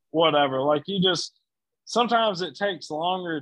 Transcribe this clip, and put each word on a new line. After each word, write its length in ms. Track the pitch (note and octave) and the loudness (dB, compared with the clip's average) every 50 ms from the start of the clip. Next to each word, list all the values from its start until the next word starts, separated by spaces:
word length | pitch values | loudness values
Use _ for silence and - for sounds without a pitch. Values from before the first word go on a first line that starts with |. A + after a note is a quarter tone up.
| _ _ | _ _
whatever. 500 | - D#3 E3+ D#3+ D3 D3 C#3+ C#3 C3 C3 | 0 2 2 4 4 4 2 2 2 0
Like, 220 | C3+ D3 D3+ D3 C#3 - | 0 2 0 0 0 -4
you 140 | G3 G3 | -2 0
just, 360 | F3+ F#3 F3+ - - - _ _ _ _ _ _ _ _ _ _ _ | 2 2 2 0 -2 -8 _ _ _ _ _ _ _ _ _ _ _
sometimes 560 | - - A3 A#3+ G#3 A#3+ A3+ A3+ A3 F#3+ E3+ | -4 0 0 2 2 2 2 2 2 0 -2
it 140 | F3+ E3 C3 | -4 -8 -6
takes 340 | - G3+ G3+ F#3 D3+ - - | -4 -4 -4 -4 -4 -8 -8
longer 520 | D#3 D3+ E3 F3+ F#3 F#3 F3+ E3+ D#3+ D3+ | -6 -4 -2 -2 -2 -2 -4 -6 -6 -6